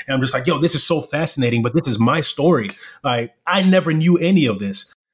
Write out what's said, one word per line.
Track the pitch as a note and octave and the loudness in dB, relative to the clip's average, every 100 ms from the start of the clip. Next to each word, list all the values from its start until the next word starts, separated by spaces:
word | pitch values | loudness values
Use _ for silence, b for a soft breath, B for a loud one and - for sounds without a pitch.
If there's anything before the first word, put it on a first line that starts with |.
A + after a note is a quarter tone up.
| B | B
And | C3 | -2
I'm | |
just | B2+ | -2
like, | C3 C#3+ | -2 -2
"Yo, | D3 | 0
this | E3 | 0
is | D3 | 0
so | - D#3 | -2 -2
fascinating, | - D3 D#3+ C#3 A#2+ A#2 | -4 -4 -4 -2 0 0
but | A#2 D#3 | 0 -2
this | C3+ | -2
is | G#2 | 0
my | A#2 D#3 | 2 0
story." | - - D#3+ C#3 G2+ - B B | -2 0 2 2 -2 -12 B B
Like, | C3+ A#2+ A#2 _ - | -4 -4 -4 _ -4
I | G3 | 0
never | F#3 F#3 E3 | 4 4 2
knew | D#3 E3+ E3+ | 0 2 2
any | E3 F#3+ B2+ | 4 2 2
of | G2 | -2
this. | G2+ G2 - _ _ | -6 -8 -12 _ _